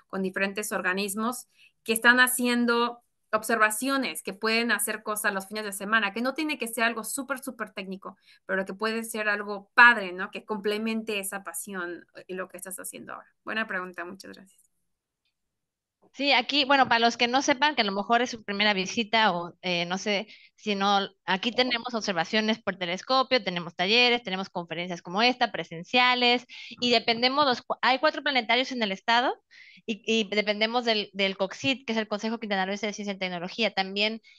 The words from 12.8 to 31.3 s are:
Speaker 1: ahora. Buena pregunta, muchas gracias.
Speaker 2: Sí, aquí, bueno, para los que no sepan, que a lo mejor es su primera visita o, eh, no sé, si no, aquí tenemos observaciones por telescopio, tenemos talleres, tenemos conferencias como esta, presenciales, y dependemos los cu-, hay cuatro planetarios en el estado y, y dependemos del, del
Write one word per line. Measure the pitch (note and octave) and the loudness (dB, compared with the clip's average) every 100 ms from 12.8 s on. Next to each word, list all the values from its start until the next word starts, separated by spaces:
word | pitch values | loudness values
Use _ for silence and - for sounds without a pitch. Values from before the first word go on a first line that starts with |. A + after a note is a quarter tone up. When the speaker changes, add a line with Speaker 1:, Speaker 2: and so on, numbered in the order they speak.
| F#3 F3+ - | -12 -14 -14
Speaker 1:
ahora. | - - _ | -16 -18 _
Buena | - G#3+ A3 | -8 -6 -6
pregunta, | F#3+ F3+ F3+ | -6 -8 -10
muchas | F3 F#3+ - | -12 -14 -18
gracias. | F#3+ F#3+ _ _ _ _ _ _ _ _ _ _ _ _ _ _ _ _ - | -20 -20 _ _ _ _ _ _ _ _ _ _ _ _ _ _ _ _ -4
Speaker 2:
Sí, | C#4 | 2
aquí, | B3+ B3+ C#4+ | 2 2 0
bueno, | C4+ C#4 B3+ | 4 4 6
para | A#3 | 4
los | A#3 A#3 | 4 2
que | A#3+ | 0
no | B3+ | 2
sepan, | D4 B3+ D4 | 2 2 2
que | D4 | 2
a | |
lo | G#3 | 0
mejor | G3 G3+ A#3 | 0 2 2
es | B3 | 2
su | A3+ | -6
primera | G#3 G3+ G#3 | -4 0 2
visita | F#3+ F#3 - G#3+ A3+ G#3+ | 2 0 -2 2 4 4
o, | E3+ E3+ - | 2 -4 -6
eh, | F#3 F3 F3 | -2 -2 -2
no | F#3+ | -2
sé, | A3 G3 - - - | -2 -2 -4 -14 -20
si | _ G#3+ G3 | _ -4 0
no, | G3 G3 G3 _ | 4 4 2 _
aquí | - F#3 A#3+ | -2 -2 0
tenemos | A3+ B3+ A#3+ A#3+ | 0 0 -2 -4
observaciones | A#3 G3+ E3+ E3+ A3 G#3+ A3 | -4 0 0 0 0 2 0
por | - F#3 | -2 -4
telescopio, | F3 F#3 - C4 B3+ B3+ | -4 -4 0 0 2 0
tenemos | G3 F3 E3+ | 0 -4 -4
talleres, | - F#3 A#3 B3 A#3+ | -2 2 4 4 2
tenemos | A#3 F#3+ G3 | -2 -6 -6
conferencias | F3+ E3+ D#3+ F3+ E3+ | -8 -6 -6 -6 -8
como | - F#3 | -4 2
esta, | B3 B3 A3+ | 2 2 -2
presenciales, | - E3+ E3 F3+ B3 B3 B3 B3 B3 - - - - | -2 -8 -12 0 4 4 4 4 2 0 -16 -16 -4
y | B3 | 2
dependemos | A3+ A3+ A#3 B3+ C#4 C#4+ | 2 2 2 2 4 2
los | A#3+ | 0
cu-, | - A3+ | -4 0
hay | A3+ C4 | 2 4
cuatro | D#4 D#4 | 2 0
planetarios | D4 C4 A3 A#3+ C4 | 0 0 2 0 0
en | B3+ | -2
el | G#3 | -4
estado | F#3+ - A#3 C4+ A4 _ - - - - | -2 2 2 2 -2 _ -20 -20 -12 -8
y, | G#3 - | -6 0
y | A3+ G3 | 0 0
dependemos | G#3 G3+ G#3 A3 A#3+ | 0 0 0 0 0
del, | A#3 G#3+ G3 | 0 0 -2
del | F#3+ G3 | -2 -2